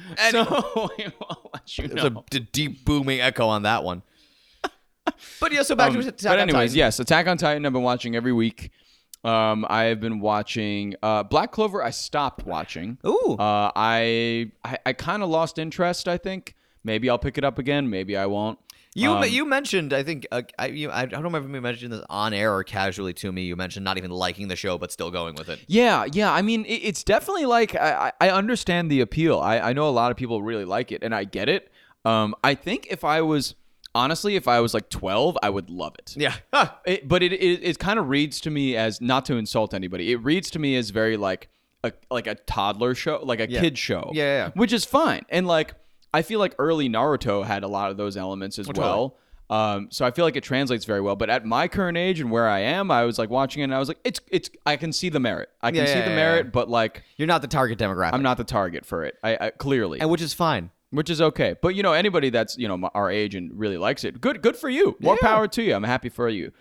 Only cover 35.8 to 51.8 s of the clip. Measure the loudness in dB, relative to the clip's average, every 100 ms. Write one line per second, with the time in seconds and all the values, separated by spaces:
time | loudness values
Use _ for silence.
35.8 | -10 -12 -12 -4 -2 -4 0 2 2 0
36.8 | -4 -2 2 2 2 2 2 2 -2 -2
37.8 | 0 0 2 2 0 -2 -4 -2 0 0
38.8 | 0 0 0 0 2 -2 0 0 0 -2
39.8 | -4 -4 0 0 2 0 -2 -4 -2 0
40.8 | -2 0 0 0 -2 -4 -8 _ _ _
41.8 | -8 -8 -6 -6 -4 -8 -6 -2 0 0
42.8 | 0 0 -2 -4 -2 -2 -2 2 0 0
43.8 | -2 -2 -2 -2 0 0 0 2 2 2
44.8 | 2 2 2 -2 -2 0 2 2 0 -8
45.8 | -20 _ _ -2 0 0 0 2 2 2
46.8 | 2 2 2 2 2 0 0 -2 -2 -2
47.8 | -2 -2 -4 -4 -6 -6 -8 -8 -6 -2
48.8 | 0 2 -2 -6 _ -16 -2 0 2 0
49.8 | -4 -2 0 2 2 0 -2 -2 0 -2
50.8 | 0 0 0 0 0 0 0 0 0 0